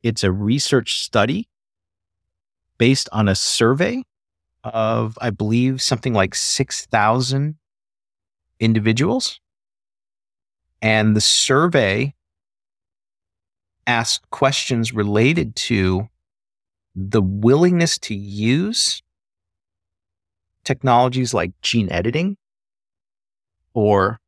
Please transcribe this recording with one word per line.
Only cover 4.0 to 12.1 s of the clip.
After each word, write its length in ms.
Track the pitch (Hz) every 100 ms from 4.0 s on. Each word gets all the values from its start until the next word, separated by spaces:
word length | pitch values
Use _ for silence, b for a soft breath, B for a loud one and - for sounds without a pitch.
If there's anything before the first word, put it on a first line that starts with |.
| - _ _ _ _ _
of, 520 | 117 113 110 113 110 113
I 100 | 120
believe, 500 | 101 107 117 127 131
something 320 | - 113 127
like 220 | 110 95
six 520 | - - - 135 - -
thousand 680 | 110 104 120 127 135 147 156 _ _ _ _ _ _ _ _ _ _
individuals. 800 | 113 110 107 113 165 254 - - _ _ _ _ _ _ _ _ _ _ _ _ _ _
And 320 | 110 110 107
the 60 | 107
survey 920 | - - - 135 175 160 104 104 135